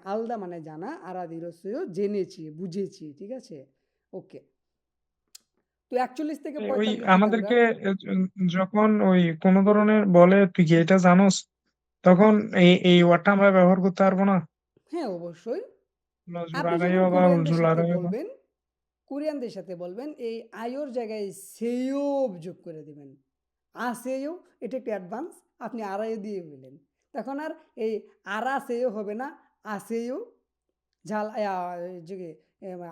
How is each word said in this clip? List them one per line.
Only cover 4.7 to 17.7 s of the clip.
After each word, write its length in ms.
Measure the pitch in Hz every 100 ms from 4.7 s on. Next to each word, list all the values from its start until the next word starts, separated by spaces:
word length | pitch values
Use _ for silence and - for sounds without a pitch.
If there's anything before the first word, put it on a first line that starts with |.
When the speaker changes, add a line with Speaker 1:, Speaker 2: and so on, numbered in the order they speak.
| _ _ _ _ _ _ - _ _ _ _ _
Speaker 1:
তো 60 | 247
একচল্লিশ 460 | 247 247 302 311
থেকে 160 | 320 285
Speaker 2:
এ, 20 |
ওই 80 | 208
Speaker 1:
পঁয়তাল্লিশ 260 | - 214
দিকে 120 | 214 202
আমরা 200 | 185 214
Speaker 2:
আমাদেরকে 600 | 220 202 240 233 170 196
এ, 60 |
য-, 640 | 190 - 190 185 - 180 180
যখন 420 | 190 208 214 208
ওই 360 | 196 180 170 160
কোনো 220 | 190 190
ধরনের 400 | 196 208 208 214 202
বলে, 400 | 175 175 196 196
"তুই 200 | - 165
কি 100 | 165
এটা 220 | 165 190
জানোস?" 500 | 180 180 196 185 - _ _ _ _ _
তখন 520 | 185 180 214 214 220
এই, 200 | - 175
এই 280 | 180 180 180
ওয়ার্ডটা 300 | 175 170 185
আমরা 180 | 196 202
ব্যবহার 300 | 190 180 190
করতে 220 | 185 180
পারবো 220 | 190 185
না? 240 | 196 190 160 _ _ _ _
Speaker 1:
হ্যাঁ, 140 | 330 269
অবশ্যই। 540 | 175 170 165 220 302 508 _ _ _ _ _ -
Speaker 2:
নজর 280 | 170 170 160
Speaker 1:
আপনি 20 |
Speaker 2:
আড়াইও 420 | 170 170 180 185
Speaker 1:
যখন 140 | 185
Speaker 2:
বা 60 | 185
Speaker 1:
কোরিয়ানদের 200 | 180 175
Speaker 2:
উজুল 160 | 160 165
Speaker 1:
সাথে 100 |
Speaker 2:
আড়াইও 300 | 165